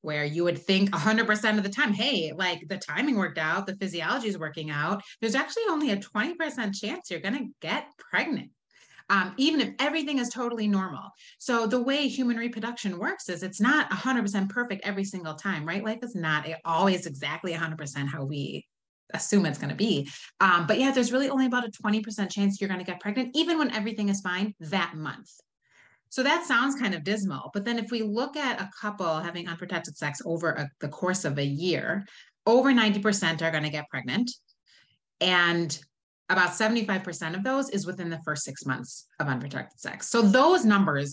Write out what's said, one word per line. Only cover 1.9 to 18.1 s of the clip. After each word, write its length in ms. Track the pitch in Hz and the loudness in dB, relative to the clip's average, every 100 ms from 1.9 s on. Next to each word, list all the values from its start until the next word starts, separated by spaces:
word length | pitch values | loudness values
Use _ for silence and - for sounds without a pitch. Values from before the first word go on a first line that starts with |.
"Hey, 400 | 196 247 226 156 147 | 2 0 0 -2 -2
like, 240 | 180 170 - | -2 -2 -6
the 100 | 185 | -8
timing 380 | - 156 285 226 | -6 -2 0 2
worked 220 | 175 151 | 0 0
out, 280 | 156 180 196 | -2 -2 -4
the 100 | 196 | -6
physiology 520 | 190 170 156 - 226 | -6 -4 -2 -2 -2
is 100 | 185 | -4
working 320 | 156 151 156 | -6 -6 -6
out," 320 | 147 156 196 - - | -2 -2 -2 -6 -6
there's 140 | 226 | 0
actually 300 | 254 302 - 440 | 0 0 -2 0
only 220 | 320 294 | 0 0
a 80 | 196 | -2
twenty 360 | - 208 269 | -2 -2 -2
percent 400 | 339 320 285 214 | -2 -4 -4 -4
chance 360 | 196 208 349 - | -4 -6 -8 -8
you're 100 | 165 | -6
gonna 260 | 190 269 233 - | -4 -4 -6 -8
get 280 | 156 247 294 - | -6 -6 -6 -16
pregnant, 520 | - 185 320 262 - _ _ _ _ - - | -4 -2 -2 -4 -8 _ _ _ _ -18 -2
um, 240 | 196 180 - | 0 0 0
even 220 | 277 311 | 2 2
if 140 | 208 - | 0 0
everything 380 | 285 320 285 277 | 0 0 -2 -2
is 100 | 240 | -2
totally 400 | - 240 233 214 | -4 -4 0 0
normal. 420 | 196 185 139 - - - - | 2 0 -8 -14 -20 -20 -10
So 280 | - 233 220 | 0 0 2
the 160 | 254 | 2
way 240 | 240 277 277 | 2 2 0
human 300 | - 247 226 | 0 0 0
reproduction 600 | 233 233 226 240 208 175 | -2 -4 -6 -4 -4 -2
works 300 | 254 403 - | -4 -4 -6
is 140 | 170 | -6
it's 180 | 185 - | -6 0
not 300 | 226 302 - | 4 4 2
a 60 | - | -2
hundred 260 | 254 247 | 0 0
percent 280 | 202 196 196 | 0 0 -2
perfect 360 | 247 240 196 - | -2 -4 -4 -6
every 180 | 196 | -4
single 300 | 196 185 165 | -4 -6 -8
time, 320 | - 202 165 151 | -6 -4 -4 -4
right? 180 | 190 | -4
Life 180 | 214 226 | -4 -6
is 120 | 240 | -6
not 320 | 202 160 151 151 165 | -4 0 0 -2 -6
always 420 | 165 165 196 185 165 | -2 2 4 2 -2
exactly 480 | 139 143 160 180 | -8 -8 -6 -6
a 40 | 165 | -4
hundred 200 | 160 156 | -4 -6
percent 300 | 143 143 | -8 -6
how 160 | 139 | -4